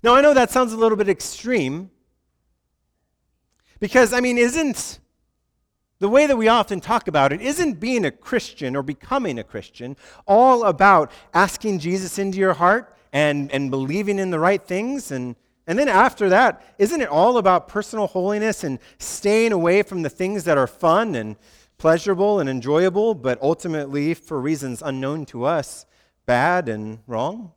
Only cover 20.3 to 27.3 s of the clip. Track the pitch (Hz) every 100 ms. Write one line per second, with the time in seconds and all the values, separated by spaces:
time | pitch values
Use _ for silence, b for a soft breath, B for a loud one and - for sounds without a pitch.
20.3 | 208 165 143 127 - 170 175 226 131 107
21.3 | 104 b b b _ 160 165 202 185 202
22.3 | 202 139 131 123 151 185 185 226 180 127
23.3 | 120 139 160 175 156 139 143 147 165 _
24.3 | 151 135 156 135 117 156 135 135 156 143
25.3 | 120 127 165 - - _ _ _ _ -
26.3 | 123 147 180 143 107 107 110 117 113 135